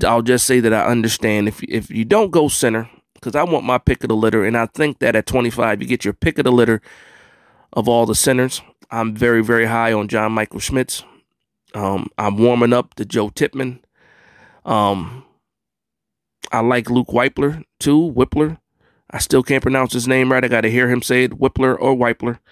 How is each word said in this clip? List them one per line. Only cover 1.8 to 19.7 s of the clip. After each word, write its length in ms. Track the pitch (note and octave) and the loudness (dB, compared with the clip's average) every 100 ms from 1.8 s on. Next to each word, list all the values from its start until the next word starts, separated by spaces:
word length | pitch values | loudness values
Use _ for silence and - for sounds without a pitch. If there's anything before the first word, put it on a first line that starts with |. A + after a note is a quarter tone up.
| - | -6
you 140 | A2 | -4
don't 260 | A2+ G#3 G3+ | 2 2 2
go 180 | E3 D3 | 2 2
center, 400 | - B2 A2 A2+ _ _ _ | 0 0 0 -6 _ _ _
'cause 140 | B2 | -4
I 80 | C#3+ | -2
want 220 | F3+ D3+ | 0 0
my 140 | B2 B2+ | 0 0
pick 260 | - C3 | 0 0
of 40 | A#2+ | 0
the 80 | A2 | 0
litter, 280 | A2 A2 | 2 2
and 120 | G2+ A#2 | 0 0
I 100 | A2+ | -2
think 320 | - D3+ C3 | -2 -2 0
that 160 | B2+ A2 | 0 0
at 100 | - | 0
twenty-five, 560 | B2+ A#2+ A2+ A#2 G#2 | 0 0 0 -2 -2
you 60 | B2 | -4
get 160 | B2 | -4
your 100 | G2+ | -4
pick 240 | - E3 D#3 | -4 -4 0
of 60 | |
the 80 | B2+ | 2
litter 280 | B2 A#2 A2 - - - - _ _ _ _ _ | 4 4 2 -4 -20 -20 -20 _ _ _ _ _
of 160 | - A2 | -4 2
all 180 | A#2 A2+ | 2 2
the 80 | |
centers. 480 | A2 C#3+ B2+ B2+ - - _ - | 0 0 2 0 -4 -16 _ -10
I'm 240 | A#2 A2+ | -6 -4
very, 280 | G#2+ A#2+ A#2 | 0 2 2
very 240 | A2 A#2 A2+ | 2 2 0
high 260 | A#2 A2+ | 0 0
on 160 | A2 G#2 | 0 -2
John 240 | A2 G#2+ | -2 -2
Michael 280 | A2 G#2+ - | -2 -4 -6
Schmitz. 440 | - C3+ B2+ - - _ _ _ _ _ _ | -4 -4 -4 -8 -14 _ _ _ _ _ _
Um, 340 | G#2 G2 G2 - - | -6 -4 -4 -6 -4
I'm 180 | G#2 G2+ | -2 2
warming 360 | A#2 A#2+ A#2+ | 4 4 4
up 220 | A#2+ - | 2 -2
to 100 | - | -8
Joe 240 | G#2+ A#2 G#2 | -4 -2 -2
Tippmann. 520 | - D3 C3+ C3 B2 _ _ _ _ _ _ _ _ | -2 -4 -4 -8 -10 _ _ _ _ _ _ _ _
Um, 600 | - A2 G2+ G2 F2 B2+ - _ _ _ _ _ _ _ _ _ _ _ - | -4 0 0 0 -6 -14 -20 _ _ _ _ _ _ _ _ _ _ _ -8
I 100 | A#2+ | -2
like 300 | A2+ B2 A2+ | 0 -2 -2
Luke 180 | B2 A#2+ | -2 0
Wypler, 540 | A#2 C3 - C#3+ D#3 - - | 0 -2 -2 -4 -4 -14 -6
too, 340 | D3 D3+ E3+ B2 | 0 2 2 0
Whippler. 420 | B2+ D3 D3+ D#3+ _ _ _ _ _ | 0 0 -2 -4 _ _ _ _ _
I 60 | - | -8
still 260 | - C3 | 0 0
can't 180 | B2 C3+ | 2 0
pronounce 300 | B2+ | 0